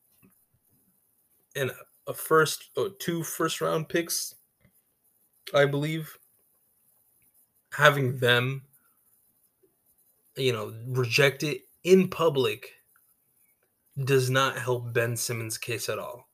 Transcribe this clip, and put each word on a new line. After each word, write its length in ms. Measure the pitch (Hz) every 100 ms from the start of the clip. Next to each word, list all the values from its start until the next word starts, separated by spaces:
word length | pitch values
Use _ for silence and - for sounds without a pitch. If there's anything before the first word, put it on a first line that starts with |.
| _ _ _ _ _ _ _ _ _ _ _ _ _ _ _ 139
and 140 | 131 - - _ -
a 80 | -
first, 560 | - 160 151 - - -
oh, 120 | 107
two 320 | - - 170
first 400 | 151 - 165 -
round 280 | 160 165 156
picks, 440 | 170 170 - - - _ _ _ _ _ _ _ _ _ _ -
I 120 | 147 139
believe, 520 | 143 151 160 156 - _ _ _ _ _ _ _ _ _ _ _ _ _ _ _
having 460 | - 147 139 127 127
them, 460 | 123 120 127 135 - _ _ _ _ _ _ _ _ _ _ _ _ _ _ _ _ -
you 160 | 131
know, 220 | 113 107 113 120
reject 560 | 127 120 117 143 139
it 180 | 151 135 - _
in 240 | 170 190 185
public 640 | - 165 139 117 107 - - _ _ _ _ _ _ _ _ _ _ _ -
does 280 | 131 135 127
not 260 | 131 135 123
help 360 | 120 123 120
Ben 220 | 117 117 117
Simmons' 440 | - 117 113 110
case 300 | - 113 -
at 100 | 107
all. 280 | 87 - -